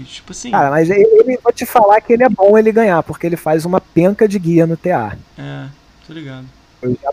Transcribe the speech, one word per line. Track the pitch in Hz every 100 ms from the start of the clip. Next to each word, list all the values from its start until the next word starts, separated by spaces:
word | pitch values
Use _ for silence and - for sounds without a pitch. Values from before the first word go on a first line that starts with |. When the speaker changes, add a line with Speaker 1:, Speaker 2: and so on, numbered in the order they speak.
| 127
Speaker 1:
tipo | - -
assim | 180 247
Speaker 2:
Cara, | 202 139
mas | 151 165
ele, | 196
ele, | 440 440 254 254
vou | 240
te | - 247
falar | 247 202 214
que | -
ele | 233
é | 262
bom | 190 196 220
ele | 220
ganhar, | 220 220 170
porque | 147 151 170
ele | 170
faz | 156 160 170
uma | 185
penca | - 165 180 202 220
de | 202
guia | 165 165 165
no | 165
T | 180
A. | 156 104 110 - -
Speaker 1:
É, | 139 139 135 139 _ _ -
tô |
ligado. | 160 139 131 131 _ _ _
Speaker 2:
Eu | 127 123
já | 135